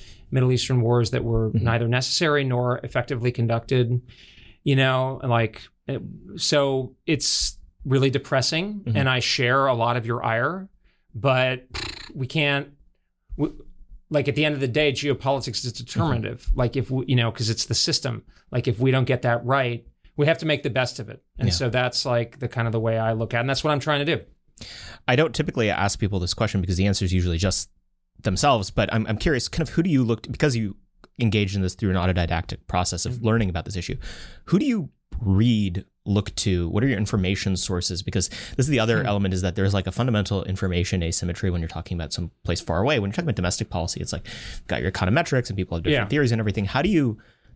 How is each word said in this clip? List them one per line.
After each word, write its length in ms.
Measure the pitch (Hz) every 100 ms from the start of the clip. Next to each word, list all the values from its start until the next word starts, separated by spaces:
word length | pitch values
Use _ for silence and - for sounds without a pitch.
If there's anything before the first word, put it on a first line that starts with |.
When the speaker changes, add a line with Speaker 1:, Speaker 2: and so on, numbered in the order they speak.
| - - -
Speaker 1:
Middle 220 | 131 127
Eastern 300 | 127 - 127
wars 300 | 117 120 113
that 120 | 123
were 260 | 117 113 110
Speaker 2:
Mm-hmm. 140 | 107 117
Speaker 1:
neither 220 | 117 117
necessary 560 | 123 131 - 165 147
nor 360 | 135 123 123 127
effectively 480 | - 131 - 131 123
conducted. 680 | 123 117 117 - 127 117 123 - - - - - -
You 120 | - 135
know, 440 | 131 131 131 135
like, 380 | - 117 113 - - _ -
it, 140 | 135 - - - 208
so 600 | - 147 139 135 131 - -
it's 520 | 156 - - - - - _ -
really 240 | 131 135
depressing, 720 | 131 - 135 123 160 202 208
Speaker 2:
Mm-hmm. 160 | 196 110
Speaker 1:
and 100 | 131
I 100 | 127
share 480 | - - 123 135 139
a 60 |
lot 220 | 117 117 120
of 100 | 110
your 180 | 117 117
ire, 420 | 113 131 190 196 _ _ _ _ 113
but 500 | 135 127 127 127 - - - - -
we 140 | - 127
can't, 400 | 160 143 139 143 - - _ _ _ _ -
we, 120 | 147 - - - - - _
like, 180 | 151 139
at 80 | 143
the 80 | 151
end 100 | 143
of 60 |
the 60 | 131
day, 240 | 120 151
geopolitics 720 | 131 143 131 139 135 123 107 123
is 60 |
determinative. 680 | - 120 - 160 120 107 117 -
Speaker 2:
Mm-hmm. 120 | -
Speaker 1:
Like, 160 | 120 131
if 160 | 113
we, 140 | 131 131
you 80 | 127
know, 160 | 117
'cause 180 | - 110
it's 160 | 110 -
the 80 | 127
system. 480 | - - - 110 - - _
Like, 160 | 123 123
if 120 | 117
we 120 | 131
don't 140 | 131 127
get 160 | 127
that 240 | 123 117 120
right, 400 | 135 127 120 - _ - -
we 80 | 147
have 120 | 165
to 60 | 160
make 180 | 147
the 60 | 147
best 300 | 120 123 -
of 80 | 107
it. 120 | - _ -
And 80 | 123
Speaker 2:
Yeah. 40 |
Speaker 1:
so 160 | - 127
that's, 360 | 127 127 - 135
like, 340 | 120 117 -
the 80 | 120
kind 180 | - 117
of 40 |
the 60 | 113
way 180 | 113 113
I 160 | 113
look 200 | 113 113
at 40 | 117
it, 20 |
and 80 | 127
that's 140 | 135
what 80 | 156
I'm 80 | 143
trying 260 | 156 143 143
to 100 | 131
do. 60 | - _ _ - - - - - -
Speaker 2:
I 80 | 127
don't 180 | 156
typically 360 | - 151 - 107
ask 300 | - 98 -
people 200 | 101 98
this 140 | 87
question 260 | - 107 98
because 160 | 90 90
the 100 | 101
answer 180 | 95 92
is 80 |
usually 240 | 92 90 82
just 320 | 82 - - _ _ _ _ -
themselves, 500 | - 92 147 120 98
but 200 | - 101
I'm, 120 | 113 110
I'm 100 | 107
curious, 300 | 170 131 -
kind 200 | - 160
of 60 | -
who 80 |
do 60 | 180
you 140 | 139
look 200 | 117 113
to, 60 | -
because 260 | 127 151 120
you 200 | 104 - _ _ - -
engage 360 | 117 104 101 98
in 60 |
this 120 | 92 -
through 140 | 104
an 40 | 92
autodidactic 640 | 87 90 87 85 - - -
process 380 | 90 98 87 -
of 80 |
Speaker 1:
Mm-hmm. 120 | 123 110
Speaker 2:
learning 240 | 113 98
about 160 | 85 -
this 100 | 95
issue, 220 | - 92 - - - - -
who 140 | 180
do 60 | 294
you 240 | 226 139 _ _ -
read, 640 | 101 95 117 110 98 87 - _ -
look 280 | 101 - -
to? 340 | 104 90 85
What 140 | 92
are 40 | 135
your 100 | 101
information 600 | 107 113 92 101 101 92
sources? 440 | - 90 - 90
Because 260 | - 101 -
this 360 | - - - 131
is 20 |
the 120 | 135
other 220 | 113 113
Speaker 1:
Hmm. 60 | 104
Speaker 2:
element, 260 | 104 98
is 80 | 92
that 140 | 90 85
there's, 180 | 98
like, 140 | 98 95
a 40 |
fundamental 520 | 101 123 107 98 101
information 580 | - 98 95 90 87 95
asymmetry 460 | 82 - 87 85 95
when 100 | 87
you're 80 | 80
talking 300 | 80 - 87
about 160 | 80
some 180 | - 85 -
place 180 | - 82
far 180 | - 85
away. 180 | 120 143
When 100 | 98
you're 40 | -
talking 100 | 170
about 100 | -
domestic 340 | 90 - -
policy, 300 | 90 85 -
it's 140 | -
like, 120 | - -
you've 420 | - - - -
got 140 | 58
your 100 | 78
econometrics 580 | - 92 135 - 131 -
and 80 | 98
people 180 | 90 85
have 60 |
different 220 | 87 143 101
Speaker 1:
Yeah. 40 |
Speaker 2:
theories 220 | 143 131
and 80 | 113
everything. 260 | 104 104 95
How 160 | 131
do 60 | 175
you, 280 | 180 135 104 - _ _